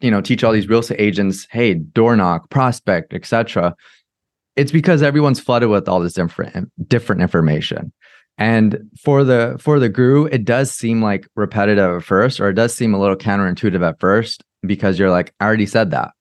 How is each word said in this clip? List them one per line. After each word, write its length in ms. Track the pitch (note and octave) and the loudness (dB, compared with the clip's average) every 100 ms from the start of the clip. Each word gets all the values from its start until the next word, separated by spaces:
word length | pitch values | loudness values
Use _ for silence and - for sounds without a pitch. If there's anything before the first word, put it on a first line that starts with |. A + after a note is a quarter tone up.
you 100 | B2 | -2
know, 80 | G2+ | -2
teach 240 | F#2+ A2+ | 0 0
all 80 | A2+ | 2
these 160 | A2 G2 | 0 2
real 120 | A2+ | 0
estate 200 | A2+ G2 | 0 -2
agents, 480 | G#2 G2 G2 F#2+ - | 0 0 -2 -2 -8
"Hey, 240 | A#2 A#2 E2+ | -2 0 0
door 420 | D#2 A#2 A2+ A2+ | -2 0 2 4
knock, 320 | F2+ E2 - | 2 -2 -2
prospect, 640 | C3+ B2+ - - F2 - | 0 0 -2 -2 -2 -4
et 120 | E2+ - | -12 -4
cetera," 480 | A2+ A2 F#2+ F2 - _ _ _ _ _ _ _ - | -2 -2 -2 -2 -4 _ _ _ _ _ _ _ -4
it's 160 | C#3+ | 0
because 280 | D#3 E3+ D#3 | 0 2 2
everyone's 380 | C#3+ D3 C#3+ B2+ | 2 2 2 0
flooded 300 | - A#2+ A#2 | 0 0 2
with 180 | G2+ F#2+ | 0 0
all 140 | F2+ | -2
this 100 | F2 | -2
different, 580 | F#2 E2+ - E2+ F#2 - - - | -4 -6 -6 -10 -10 -12 -12 -2
different 360 | A#2+ - F#3 | -2 0 -2
information. 720 | F3+ - D#2 D2+ - - - - _ _ _ - | 0 2 2 0 -4 -10 -12 -16 _ _ _ -4
And 400 | A2 A2+ G#2+ G#2 - - | 0 2 2 0 -8 -6
for 220 | D3 C#3 | 0 2
the, 320 | C3 B2 A#2 - | 4 2 0 -2
for 220 | D3+ D3 | 0 2
the 80 | A#2 | 2
guru, 380 | G#2+ B2+ C#3+ D#3 | 2 4 4 2
it 180 | B2+ | -2
does 260 | G#2 B2 C3+ | 0 0 -2
seem, 320 | - A#2 A2+ | -4 -4 -2
like, 240 | G#2+ G2 - A2 | -2 -4 -6 -6
repetitive 580 | G2+ - G2+ G2+ F#2 F2 | -4 0 2 2 2 -2
at 80 | |
first, 380 | - F#2+ B2+ - | 0 2 2 0
or 80 | G2+ | -2
it 60 | F#2+ | 0
does 200 | A#2+ - | -2 0
seem 180 | A2+ | -2
a 60 | G2 | 0
little 160 | G2 F#2+ | 0 0
counterintuitive 720 | G#2+ G2+ F#2+ F2+ G#2 F2+ E2+ | -2 -2 -2 -2 -2 0 -2
at 140 | - | 0
first, 420 | F#2 G#2+ - - _ _ | 0 0 -2 -10 _ _
because 360 | G2 G2 G2+ F2+ | -6 -2 -2 0
you're 120 | F#2+ | 2
like, 220 | F2+ F2 - | 0 -2 -4
"I 60 | G#2 | -2
already 200 | A2 G#2 | 0 0
said 260 | A2+ G2 | 0 0
that." 200 | C#2 - - | -2 -6 -12